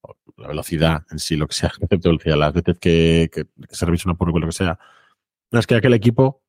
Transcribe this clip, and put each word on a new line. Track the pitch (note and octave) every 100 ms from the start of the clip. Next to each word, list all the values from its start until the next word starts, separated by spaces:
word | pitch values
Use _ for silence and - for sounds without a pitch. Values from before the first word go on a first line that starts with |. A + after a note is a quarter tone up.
o | - - _ _
la | C2+
velocidad | D2+ - E2 E2 D#2 -
en | D#2+
sí, | - D#2
lo | D2+
que |
sea, | - -
el | -
concepto | E2 F#2 F2
de |
velocidad, | D#2+ - D2+
las | D2+
veces | E2+ E2 F2
que, | F2 E2 E2 E2 E2
que, | -
que | D2+ _ -
se | - E2+
revisa | E2+ F#2
una | E2+
pull | E2+
request, | E2
lo | E2
que |
sea. | - F#2 E2 _ _ _ _ _ _ _
No, | A#2
es | -
que | A#2+
aquel | B2+
equipo | A#2 B2 A#2 C3+ -